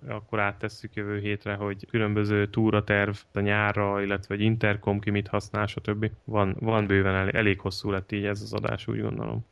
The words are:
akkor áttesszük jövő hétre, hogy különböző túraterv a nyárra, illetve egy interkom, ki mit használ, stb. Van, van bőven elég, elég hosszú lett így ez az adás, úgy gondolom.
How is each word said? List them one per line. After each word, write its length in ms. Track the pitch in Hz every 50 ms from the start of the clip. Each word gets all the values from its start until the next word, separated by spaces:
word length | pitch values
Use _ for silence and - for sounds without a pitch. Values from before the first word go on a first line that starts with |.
| - 127
akkor 300 | 110 107 110 - 113 107
áttesszük 540 | 101 101 101 - - 107 - - - 107 -
jövő 240 | 107 104 104 104 104
hétre, 340 | 101 104 104 101 - 110 101
hogy 340 | 101 104 101 98 98 - -
különböző 580 | - 117 110 104 104 107 104 104 107 104 101
túraterv 680 | 101 - 113 110 110 104 107 104 - 104 101 101 104 101 - - _ -
a 60 | 101
nyárra, 640 | 101 101 104 104 104 104 101 104 101 101 101 101
illetve 340 | 98 98 101 98 95 - 101
egy 60 | 104
interkom, 580 | 107 110 113 113 - 104 101 107 - 104 101 104
ki 100 | - 107
mit 180 | 101 104 104
használ, 380 | - - 104 - - - 107 104
stb. 440 | 101 - - - - 107 104 107 107 - - -
Van, 320 | - 107 104 101 95 - -
van 280 | - 113 113 107 104
bőven 280 | 98 98 98 98 95 95
elég, 180 | 95 95 98 -
elég 240 | - 110 104 95 92
hosszú 320 | - 98 92 - - 107
lett 200 | 98 95 98 -
így 140 | 107 101 101
ez 160 | 101 101 101
az 120 | 104 - 107
adás, 340 | 104 104 110 113 - -
úgy 140 | 113 110 110
gondolom. 440 | 110 110 110 110 110 110 113 113 117 _